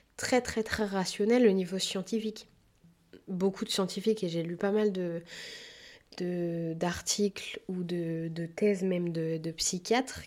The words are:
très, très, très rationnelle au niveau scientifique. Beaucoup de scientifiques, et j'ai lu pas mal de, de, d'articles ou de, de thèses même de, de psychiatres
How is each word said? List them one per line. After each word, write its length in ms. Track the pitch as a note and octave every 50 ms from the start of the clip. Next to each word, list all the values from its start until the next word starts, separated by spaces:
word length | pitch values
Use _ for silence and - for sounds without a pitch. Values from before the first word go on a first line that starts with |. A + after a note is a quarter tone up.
| _ _ _
très, 240 | - - - B3+ B3
très, 220 | B3 - - A3+ G#3+
très 200 | - - - G#3+
rationnelle 640 | G3 G3 F#3+ F3+ - - - G3+ A3 A#3+ B3+ B3
au 40 | G#3 F#3+
niveau 260 | F#3+ F3+ F3 F#3+ F#3+
scientifique. 720 | - - - F#3+ F3+ - A#3 A3 G#3+ A3 G#3+ - - - _ _ _ _ _ _ - - _ _ _ _ - - - -
Beaucoup 340 | F#3+ F3 F#3+ G3 F#3+ - A3
de 60 | -
scientifiques, 520 | - - F#3+ F3+ - G3 - A3 G#3+ G#3+ F#3+
et 20 |
j'ai 160 | E3+ E3 E3+ D#3+
lu 140 | E3+ F3
pas 140 | E3+ G3+ G3+
mal 200 | G#3 G#3+ G#3+ G#3
de, 300 | F#3+ F#3 F3+ E3+ E3+ E3+ E3+ - - - - - - - - - - - - - - - _ _ - -
de, 540 | F3 F3 F3+ F3 F3 E3+ E3+ E3+ E3 E3 E3
d'articles 840 | E3 F3+ F3 E3+ - - - - - G3+ G3 - - - - - - -
ou 160 | - F#3 F3+ F3
de, 460 | E3+ F3+ F3 E3 E3 E3 E3 E3 E3
de 160 | D#3+ E3+ E3+
thèses 380 | E3 - - G#3+ G#3 G3+ F3+ F#3+
même 280 | F#3+ F3+ F3 F3 F3
de, 260 | E3 E3 D#3+ D#3+ E3
de 140 | D#3+ D#3+ E3
psychiatres 720 | D#3+ - - - F#3+ F3+ - - A3 B3+ C4 B3+ - - -